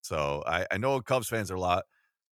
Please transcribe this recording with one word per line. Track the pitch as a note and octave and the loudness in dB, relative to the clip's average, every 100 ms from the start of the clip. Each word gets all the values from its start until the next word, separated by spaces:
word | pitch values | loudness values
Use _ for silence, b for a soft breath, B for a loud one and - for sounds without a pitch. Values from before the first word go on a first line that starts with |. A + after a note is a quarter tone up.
So | - E2 D2 D2 - | -6 -2 0 -2 0
I, | F2 F#2 | 0 0
I | F#2+ | 0
know | B2+ C3+ | 0 0
Cubs | A2+ C3 A2+ | 0 0 0
fans | A2+ G2 | -2 -2
are | F#2 | 0
a | |
lot | F2+ F2+ - _ _ _ _ | 2 2 0 _ _ _ _